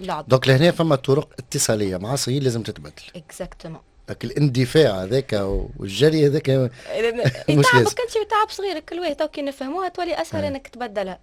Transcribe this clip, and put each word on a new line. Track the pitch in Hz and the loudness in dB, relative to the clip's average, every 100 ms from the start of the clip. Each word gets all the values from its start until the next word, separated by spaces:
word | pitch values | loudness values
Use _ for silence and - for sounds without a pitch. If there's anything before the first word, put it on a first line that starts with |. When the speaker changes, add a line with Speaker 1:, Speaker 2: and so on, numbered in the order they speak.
Speaker 1:
نلعب. | 185 156 151 | -6 -6 0
Speaker 2:
دونك | 131 131 | 2 4
لهنا | 131 170 | 4 4
فما | 170 165 139 | 4 2 2
طرق | - 139 - - | 2 0 0 -10
اتصالية | - 143 - 110 101 90 | -8 -2 0 0 0 -2
مع | 104 135 | -4 -4
صغير | 127 139 | -2 0
لازم | 131 117 | 0 -2
تتبدل. | 107 80 76 - - 180 | -4 -10 -14 -18 -18 -18
Speaker 1:
اكزاكتومون. | - - 175 - 165 156 _ _ - | -16 -14 -14 -14 -16 -16 _ _ -16
Speaker 2:
دونك | 104 | -10
الاندفاع | 117 147 147 123 127 160 135 95 | -6 0 2 2 2 4 4 2
هذاك | 92 131 - 104 98 98 101 92 | -2 -2 0 -2 -2 -2 -4 -10
والجري | 98 101 151 156 143 | -8 2 4 4 4
هذاك | 147 135 | 2 0
<laughs> | |
مش | 131 123 - - - 226 233 165 127 - | 0 0 -6 -10 -4 -2 0 -2 0 2
Speaker 1:
يتعبك | - 508 494 | 4 6 6
Speaker 2:
لازم. | 427 - | 4 0
Speaker 1:
أنت | 480 440 | -2 -2
ويتعب | 415 427 427 | 0 0 0
صغيرك، | - 392 320 - | -4 -6 -6 -8
كل | 339 | -6
واحد | 349 285 | -4 -4
تو | 302 | -4
كي | 302 | -4
نفهموها | 277 269 262 349 359 | -8 -6 -6 -4 -4
تولي | 359 349 302 | -4 -4 -4
أسهل | 330 320 | -4 -4
Speaker 2:
إيه. | 294 | -4
Speaker 1:
إنك | 269 - | -6 -10
تبدلها. | 233 240 202 190 180 | -10 -8 -6 -6 -8